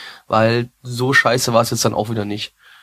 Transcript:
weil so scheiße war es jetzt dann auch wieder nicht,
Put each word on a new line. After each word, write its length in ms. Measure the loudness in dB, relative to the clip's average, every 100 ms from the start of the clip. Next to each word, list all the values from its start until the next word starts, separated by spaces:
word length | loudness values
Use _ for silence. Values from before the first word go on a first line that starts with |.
| -14 -20 -2
weil 420 | 2 2 2 -4 _
so 320 | -10 -4 0
scheiße 400 | 2 2 2 2
war 80 | 2
es 80 | 2
jetzt 140 | 0 0
dann 80 |
auch 160 | -2 -4
wieder 160 | -4 -4
nicht, 280 | -6 -10 _ _ -20